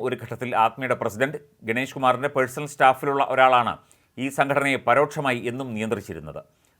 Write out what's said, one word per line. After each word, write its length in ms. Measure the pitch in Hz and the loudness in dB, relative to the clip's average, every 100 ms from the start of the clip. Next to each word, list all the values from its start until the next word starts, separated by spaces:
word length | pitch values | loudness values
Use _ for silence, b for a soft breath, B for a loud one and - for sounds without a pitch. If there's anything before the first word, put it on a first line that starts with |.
| 127 | -6
ഒരു 100 | 123 | -6
ഘട്ടത്തിൽ 300 | 117 123 123 113 | -10 -10 -4 2
ആത്മയുടെ 340 | 113 - 127 120 | 0 0 -4 -2
പ്രസിഡന്റ്. 380 | 110 101 135 156 - _ 110 | -4 -2 -4 -6 -16 _ -6
ഗണേഷ് 260 | 117 131 143 | -4 -6 -2
കുമാറിൻ്റെ 340 | 131 123 139 | 0 0 0
പേഴ്സണൽ 340 | 139 127 135 147 | -2 -2 -4 -8
സ്റ്റാഫിലുള്ള 500 | - 135 131 143 139 135 | 2 4 4 0 0 2
ഒരാളാണ് 400 | 127 131 123 113 76 b b b - | 6 6 6 2 -4 b b b -8
ഈ 80 | 135 139 | -4 0
സംഘടനയെ 420 | 139 143 139 127 120 | 2 2 2 0 2
പരോക്ഷമായി 540 | 120 147 156 139 120 113 | 4 2 0 -2 -2 -4
എന്നും 180 | 123 135 107 | -6 -6 -4
നിയന്ത്രിച്ചിരുന്നത്. 640 | 110 104 92 80 76 71 - _ _ _ | -4 -4 -6 -12 -12 -14 -16 _ _ _